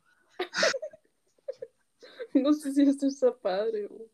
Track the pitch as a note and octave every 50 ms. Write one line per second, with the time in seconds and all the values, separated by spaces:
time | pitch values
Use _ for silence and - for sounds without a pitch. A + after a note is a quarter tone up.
0 | _ _ _ _ _ _ _ - F4+ - - - - D#5 - B4+ - D5 - -
1 | _ _ _ _ _ _ _ _ _ - - - - - _ _ _ _ _ _
2 | - - - - A#4+ - - C#4 B3+ D4 D4 D4+ D4 C#4 C4+ C#4+ C#4 C#4 C#4 -
3 | C#4+ C4+ C#4 - C4 A#3+ A3+ - - G3 F3+ G3 A3 A3+ A3 G#3 G3+ - - -
4 | A3+ A3+